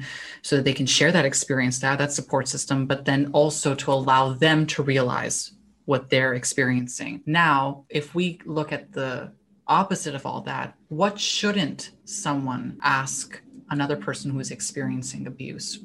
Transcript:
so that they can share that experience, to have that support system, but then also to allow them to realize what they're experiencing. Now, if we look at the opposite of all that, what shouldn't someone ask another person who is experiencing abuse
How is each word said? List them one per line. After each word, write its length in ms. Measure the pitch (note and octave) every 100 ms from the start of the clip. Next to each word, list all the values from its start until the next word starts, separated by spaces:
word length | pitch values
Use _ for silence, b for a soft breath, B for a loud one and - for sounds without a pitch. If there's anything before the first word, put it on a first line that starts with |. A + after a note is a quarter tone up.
| B B B B
so 140 | - C#3+
that 80 |
they 100 | C#3
can 120 | C3 C3
share 260 | - D3
that 140 | F3+ C#3
experience, 520 | C#3 - C3 B2+ B2
to 80 | C#3
have 100 | C#3
that 160 | C#3+
support 340 | C#3+ C3+ C3+ B2+
system, 380 | C#3+ - C3+ C3+
but 180 | C#3
then 260 | - C#3 C#3+
also 420 | D3 D3+ D3 D3+ C3+
to 160 | -
allow 400 | C3+ C3 C3 C3
them 340 | B2+ D#3+ D#3 D3+
to 140 | -
realize 680 | C#3 C3+ B2+ B2+ A#2 - - - _ _ -
what 240 | C3+ C3
they're 240 | C3 C3
experiencing. 880 | B2 B2+ - B2+ B2+ B2 - A2 A2+ -
Now, 580 | D#3+ E3+ C#3 C#3 C#3+ -
if 260 | D3 D3 E3+
we 240 | F3+ E3 -
look 260 | D3+ D3+
at 220 | C#3+ -
the 400 | - C3 B2+ C3+ - _ _ -
opposite 480 | D3+ F#3+ F#3 D#3 C#3
of 100 | C3
all 140 | -
that, 320 | C3+ C3+ B2+ - -
what 320 | D3+ G3+ G3+
shouldn't 720 | - - G#3 G3+ D3+ - - - -
someone 720 | - D#3 C#3+ C3+ B2 B2 -
ask 600 | C#3+ C3+ C3+ - - - - - -
another 260 | C#3+ C#3+ A#2
person 340 | - C3 C#3
who 100 | C3+
is 120 | C3+
experiencing 760 | - - - C3+ C3 B2 C#3+ C3+
abuse 540 | - C3 - - -